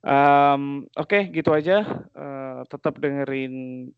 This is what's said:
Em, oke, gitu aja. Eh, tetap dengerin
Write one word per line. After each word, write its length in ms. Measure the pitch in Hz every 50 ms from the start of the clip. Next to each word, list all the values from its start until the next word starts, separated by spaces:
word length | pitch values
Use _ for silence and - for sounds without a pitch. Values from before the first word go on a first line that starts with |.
| -
Em, 800 | - 139 139 143 143 143 143 143 143 143 139 143 139 143 143 120 - _
oke, 400 | - 160 _ 202 202 196 180 165
gitu 240 | 160 156 170 156
aja. 240 | 151 151 175 190 208 214 - - - - - _
Eh, 480 | - 143 143 139 135 135 131 131 127 127 _
tetap 320 | - 143 _ 156 143 -
dengerin 880 | 143 147 139 139 139 135 135 135 131 127 127 131 127 127 127 127 127 127 _